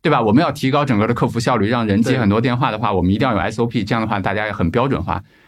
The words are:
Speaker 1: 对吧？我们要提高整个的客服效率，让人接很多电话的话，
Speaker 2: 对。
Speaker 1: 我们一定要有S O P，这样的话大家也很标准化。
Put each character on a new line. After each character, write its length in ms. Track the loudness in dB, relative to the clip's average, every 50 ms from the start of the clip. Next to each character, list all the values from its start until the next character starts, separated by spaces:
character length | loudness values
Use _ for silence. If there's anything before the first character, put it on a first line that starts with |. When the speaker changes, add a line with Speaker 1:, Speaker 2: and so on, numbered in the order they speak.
| 2
Speaker 1:
对 80 | 2
吧？ 100 | 2 2
我 100 | 2 4
们 120 | 4 4 2
要 80 | 2
提 180 | -2 -2 -2 0
高 160 | 0 0 0
整 100 | 2 2
个 120 | 0 2
的 60 | 0 0
客 120 | 0 0
服 120 | -2 -2 -2
效 180 | 0 0 0
率， 100 | 0 0
让 200 | 0 0 0 0
人 160 | 0 2 2 2
接 160 | 2 0 2
很 100 | 2 2
多 100 | 2 2
电 160 | 2 0 0
话 140 | 0 0 -2
的 80 | -2
话， 120 | -2 -2 0
Speaker 2:
对。 80 | 0
Speaker 1:
我 40 | 2
们 100 | 2 2
一 60 | 2
定 100 | 2 0
要 60 | 0 0
有 60 | 0
S 200 | -2 -2 -2 -2
O 60 | -4
P， 180 | -2 -2 -4 -2
这 120 | -2 -2
样 60 | -2
的 60 | -2
话 120 | -2 -4 -2
大 160 | -2 -2 -2
家 100 | -2 -4
也 60 | -6
很 180 | -2 -2 -2 0
标 180 | 0 0 0
准 140 | 0 -2 -4 -4
化。 200 | -4 -6 -6 -8 _ _ _ _